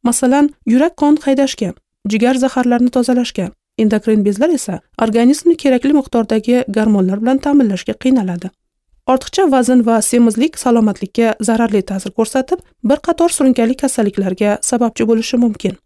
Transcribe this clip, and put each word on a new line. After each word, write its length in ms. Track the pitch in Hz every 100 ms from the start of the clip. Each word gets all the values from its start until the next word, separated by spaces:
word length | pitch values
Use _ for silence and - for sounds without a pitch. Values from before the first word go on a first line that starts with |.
Masalan, 420 | 233 247 247 277 294 - -
yurak 300 | 240 330 -
qon 220 | 294 302 277
haydashga, 480 | 269 269 - 185 - _ _ 202
jigar 240 | 208 240 262
zaharlarni 460 | 262 262 247 240 247 254
tozalashga, 540 | 240 247 240 - 185 - _ -
endokrin 460 | 220 214 220 220 202
bezlar 300 | 202 302 311
esa 240 | - 175 _ -
organizmni 540 | 226 220 240 302 339 330
kerakli 360 | 277 254 269 294
miqdordagi 640 | 269 233 214 220 208 247 - 202
gormonlar 420 | 214 202 185 202
bilan 220 | 233 269 285
ta'minlashga 480 | 285 233 185 - 214
qiynaladi. 460 | 262 262 190 175 180 _ _ _ _ _ -
Ortiqcha 360 | 262 - - 370
vazn 300 | 262 240 254 233
va 140 | 226
semizlik 560 | 214 240 233 220 311 -
salomatlikka 680 | 254 233 214 196 196 - 226 -
zararli 420 | 214 220 233 208 190
ta'sir 220 | 196 208
ko'rsatib, 480 | - 220 262 262 359 - _ 214
bir 100 | 294 -
qator 220 | 330 339
surunkali 440 | - 269 247 226 262
kasalliklarga 760 | 262 - 208 196 196 185 208 208
sababchi 460 | - 240 233 - 220
bo'lishi 300 | 226 226 247
mumkin. 400 | 240 208 190 190